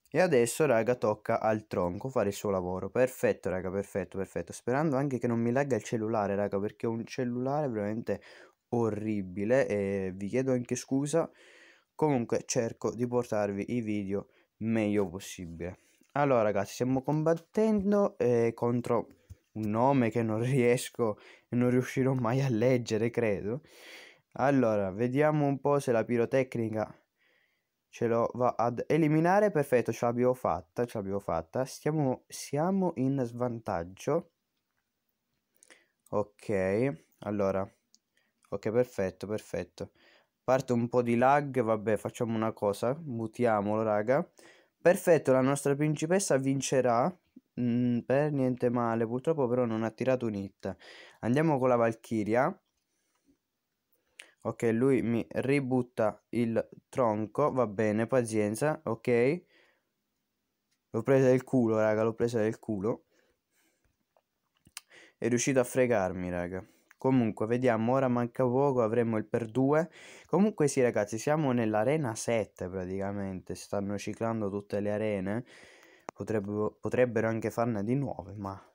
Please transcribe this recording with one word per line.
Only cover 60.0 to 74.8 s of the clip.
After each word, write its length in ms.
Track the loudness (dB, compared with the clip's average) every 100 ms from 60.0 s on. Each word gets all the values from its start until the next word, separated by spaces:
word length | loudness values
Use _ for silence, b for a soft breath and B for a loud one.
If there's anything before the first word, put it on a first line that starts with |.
| _ _ _ _ _ _ _ _ _
L'ho 120 | -2
presa 260 | 2 4 6
del 140 | 4
culo, 360 | 2 2 2 4
raga, 240 | 2 2
l'ho 100 | 0
presa 260 | 0 0 0
del 200 | 0 -2
culo. 480 | -6 -4 -4 -6 _ _ _ _ _ _ _ _ _ _ _ _ _ _ _ _ _ -20 B B B B
È 100 | 0
riuscito 320 | 0 2 2
a 60 |
fregarmi, 640 | 2 2 2 2 0 -2 -4
raga. 340 | -4 -4 -8 -12 b b -4
Comunque, 400 | 2 2 2 0 -2
vediamo, 460 | 0 2 2 2
ora 160 | 2 2
manca 360 | 0 -2 0
poco, 360 | 0 2 2 2
avremo 380 | 2 2 0 -2
il 80 | -2
per 180 | -4
due. 460 | -2 0 2 2 0 B B B
Comunque 440 | B 2 2 2 0
sì, 120 | 2
ragazzi, 380 | 2 2 -2 -2
siamo 340 | -2 0 2
nell'arena 640 | 0 0 0 2 0 -2
sette 520 | -4 -2 -2 -2 -8 -8
praticamente, 880 | -6 -6 -4 -4 -4 -6 -8 -10
stanno 440 | -12 -6 -4 -4 -6
ciclando 500 | -6 -4 -4 -2 -4
tutte 320 | -6 -6 -4